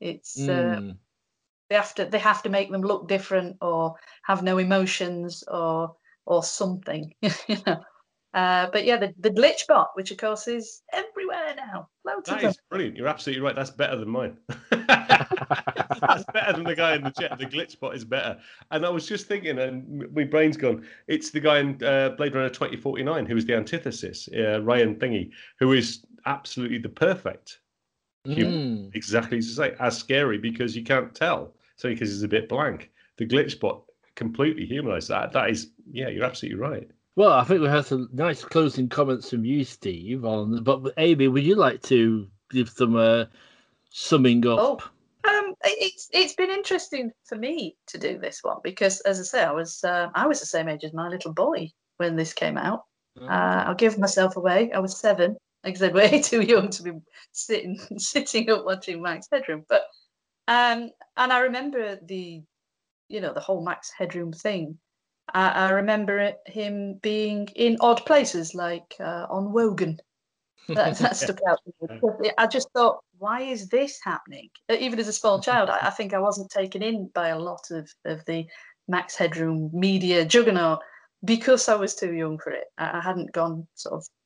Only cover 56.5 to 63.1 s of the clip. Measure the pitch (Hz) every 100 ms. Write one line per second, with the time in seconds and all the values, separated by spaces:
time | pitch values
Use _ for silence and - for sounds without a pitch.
56.5 | 226 190 - 175 160 - - - - -
57.5 | 220 180 190 - 202 - 285 285 220 226
58.5 | 214 - 190 190 170 175 160 - 190 -
59.5 | 156 156 - - _ _ _ _ _ -
60.5 | 240 240 233 233 - - - 254 247 254
61.5 | 247 285 262 214 190 165 190 175 160 156
62.5 | _ _ _ _ _ -